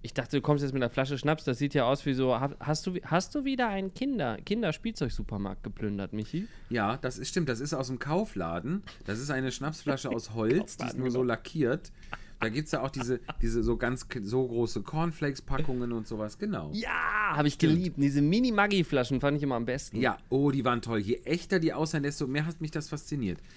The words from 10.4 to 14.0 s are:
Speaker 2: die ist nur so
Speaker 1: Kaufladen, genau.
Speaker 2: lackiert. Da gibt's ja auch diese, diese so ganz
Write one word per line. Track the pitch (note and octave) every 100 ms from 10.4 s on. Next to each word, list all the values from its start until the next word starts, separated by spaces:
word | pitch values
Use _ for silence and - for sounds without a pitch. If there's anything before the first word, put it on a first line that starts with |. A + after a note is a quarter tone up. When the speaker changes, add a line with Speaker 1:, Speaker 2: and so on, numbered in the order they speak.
| A2 D3 G#3+ -
Speaker 2:
die | -
ist | -
nur | B2+
so | B2
Speaker 1:
Kaufladen, |
genau. |
Speaker 2:
lackiert. | B2+ A2+ - E3 B2 D3 - - - - - -
Da | A2+
gibt's | A#2 D#3
ja | C#3+
auch | C3
diese, | C#3 A#2+ B2+ - -
diese | A2+ A2+
so | A2+ A#2
ganz | B2 B2